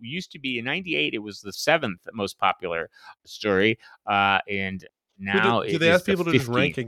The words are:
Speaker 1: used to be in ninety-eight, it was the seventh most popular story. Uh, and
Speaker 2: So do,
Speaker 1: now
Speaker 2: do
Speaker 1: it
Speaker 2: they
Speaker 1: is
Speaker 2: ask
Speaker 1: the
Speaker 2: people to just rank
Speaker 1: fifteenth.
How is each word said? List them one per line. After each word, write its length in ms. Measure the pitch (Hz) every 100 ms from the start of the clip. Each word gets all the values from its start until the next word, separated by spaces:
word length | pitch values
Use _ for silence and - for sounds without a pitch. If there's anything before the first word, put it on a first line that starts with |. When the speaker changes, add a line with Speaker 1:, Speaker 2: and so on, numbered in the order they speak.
Speaker 1:
used 300 | 117 170 -
to 80 | 160
be 180 | 135 123
in 80 | 120
ninety-eight, 480 | 165 180 151 151
it 60 | 113
was 220 | 104 98
the 120 | 101
seventh 460 | - - 165 127 90 -
most 260 | 110 98 -
popular 500 | 95 - 90 82 80 - - - -
story. 500 | - 107 95 107 113 - - -
Uh, 320 | 101 98 98 -
and 320 | 101 95 95
Speaker 2:
So 60 | -
do, 60 | _ _ _ 98
Speaker 1:
now 360 | 98 113 113
Speaker 2:
do 60 | -
Speaker 1:
it 100 | 165
Speaker 2:
they 100 | 165
Speaker 1:
is 60 | 180
Speaker 2:
ask 80 | 180
Speaker 1:
the 80 |
Speaker 2:
people 120 | 190 170
to 60 |
just 160 | 135 117
rank 280 | 120 143
Speaker 1:
fifteenth. 120 | 135